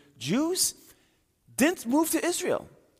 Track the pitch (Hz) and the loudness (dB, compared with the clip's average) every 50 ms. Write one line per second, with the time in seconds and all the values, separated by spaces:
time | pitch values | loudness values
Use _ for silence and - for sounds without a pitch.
0 | - _ _ - 117 135 196 269 320 330 370 - - - - - - - - _ | -20 _ _ -10 -4 -2 0 0 0 0 0 0 -2 -2 -4 -8 -18 -20 -20 _
1 | _ _ _ _ _ _ _ _ _ - 117 - 262 330 370 - - 233 262 311 | _ _ _ _ _ _ _ _ _ -10 0 2 2 2 2 0 -2 0 2 2
2 | 330 311 - 311 - 339 349 - 359 - - - - - - - _ _ _ _ | 2 2 0 0 0 -2 -2 -2 -2 -2 -2 -2 -4 -10 -20 -20 _ _ _ _